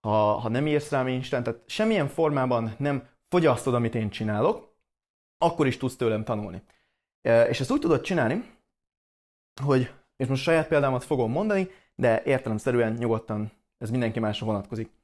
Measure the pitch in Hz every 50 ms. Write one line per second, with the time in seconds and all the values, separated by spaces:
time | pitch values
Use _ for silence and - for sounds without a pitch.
0 | - 107 107 107 107 104 107 - 113 113 113 127 147 151 147 147 147 - 147 135
1 | 127 127 127 127 127 - - 123 123 117 117 - _ - - - 220 220 220 190
2 | 147 139 - - 165 156 147 139 131 127 123 117 113 113 107 - 139 143 143 131
3 | - _ _ _ _ _ - 180 160 147 120 - - 135 123 120 120 113 110 117
4 | 110 104 - - 110 107 104 104 123 180 - - - _ _ _ _ _ _ _
5 | _ _ _ _ _ _ _ _ 170 165 165 - 151 131 - - 135 127 - -
6 | 123 113 110 107 107 - 113 104 104 98 87 95 _ _ _ _ _ _ _ _
7 | _ _ _ _ _ 113 117 117 117 - 120 - 135 - 254 294 285 - 156 -
8 | - - 190 165 123 110 143 220 247 - - _ _ _ _ _ _ _ _ _
9 | _ _ _ _ _ _ _ _ _ _ _ - 135 143 135 131 123 - - -
10 | _ _ _ _ 131 127 135 131 - 170 165 160 156 - 160 147 139 135 131 123
11 | - - 151 127 120 110 123 160 214 214 208 190 185 185 - _ _ _ _ -
12 | - 120 113 - - - 135 131 - 123 107 107 - 131 120 120 117 110 113 117
13 | 120 117 113 110 - - 110 107 107 104 _ _ _ _ _ _ 120 107 120 127
14 | 120 110 107 120 113 107 104 - 110 110 107 101 98 - 117 110 110 - _ _